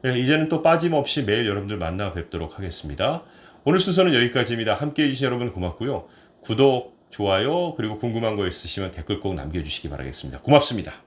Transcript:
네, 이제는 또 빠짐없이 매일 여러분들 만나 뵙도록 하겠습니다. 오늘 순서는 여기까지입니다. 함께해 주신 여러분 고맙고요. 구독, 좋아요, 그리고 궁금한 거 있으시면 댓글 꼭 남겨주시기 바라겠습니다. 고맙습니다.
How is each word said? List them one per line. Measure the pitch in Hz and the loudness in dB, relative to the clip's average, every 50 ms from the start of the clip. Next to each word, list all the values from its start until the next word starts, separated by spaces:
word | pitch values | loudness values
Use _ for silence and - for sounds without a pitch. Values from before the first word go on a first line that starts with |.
네, | - 131 123 123 | 0 0 0 2
이제는 | 127 131 156 156 156 156 | 2 2 2 2 2 0
또 | 170 160 | -2 2
빠짐없이 | 160 165 165 160 165 170 160 147 131 - - 151 | 4 4 4 4 4 2 2 2 0 0 -2 -2
매일 | 131 98 104 117 120 | 0 0 0 2 2
여러분들 | 104 101 101 101 101 107 90 | 0 -2 -2 -4 -6 -6 -4
만나 | 85 82 87 95 104 95 | -4 -4 -4 -4 -4 -4
뵙도록 | 85 85 82 - - 82 80 85 - - | -6 -8 -10 -8 -6 -8 -8 -8 -8 -10
하겠습니다. | 98 87 76 - - 76 71 73 95 127 160 170 - - - - - - - - _ | -10 -8 -8 -8 -10 -10 -4 -2 -2 -2 -2 -4 -8 -16 -20 -20 -20 -20 -20 -2 _
오늘 | 139 165 190 | 2 4 4
순서는 | 185 202 170 180 185 180 143 | 4 2 4 4 4 6 6
여기까지입니다. | 120 120 120 - 131 123 117 117 117 113 110 101 | 4 4 2 2 0 0 0 -2 -2 0 0 0
함께해 | - 147 151 147 - 151 143 | 0 -2 -4 0 0 0 0
주신 | 135 123 135 | 0 0 -2
여러분 | 123 123 120 120 127 | -2 0 -2 -4 -6
고맙고요. | - 90 90 87 82 - - 143 127 95 - - - - - _ _ _ | -4 -4 -4 -4 -4 -4 -6 -4 -4 -6 -8 -12 -20 -20 -20 _ _ _
구독, | - - - - 135 139 127 123 127 - - _ _ _ | -6 -4 2 6 6 6 6 2 -2 -8 -18 _ _ _
좋아요, | - - 104 98 95 95 107 135 160 180 175 165 135 | -6 -2 0 2 2 2 2 0 0 0 -2 -2 -4
그리고 | - 110 107 107 | -4 -4 -4 -4
궁금한 | 107 123 120 113 113 117 110 107 | -4 -4 -2 -2 0 -2 0 0
거 | 104 98 | 0 -2
있으시면 | 92 87 - - 87 - 98 95 90 | -2 -2 -6 -8 -8 -6 -6 -6 -6
댓글 | - - 80 - 104 - | -8 -10 -6 -6 -6 -4
꼭 | - 98 90 | -2 -4 -4
남겨주시기 | 76 67 76 78 87 76 76 - - - 73 | -4 -6 -6 -6 -6 -4 -4 -8 -8 -8 -10
바라겠습니다. | 71 69 69 67 65 - - 67 65 - | -10 -8 -10 -8 -8 -8 -10 -10 -12 -8
고맙습니다. | - 120 143 147 - - 127 101 82 - - - _ | 4 8 8 8 8 6 -2 -4 -6 -8 -14 -18 _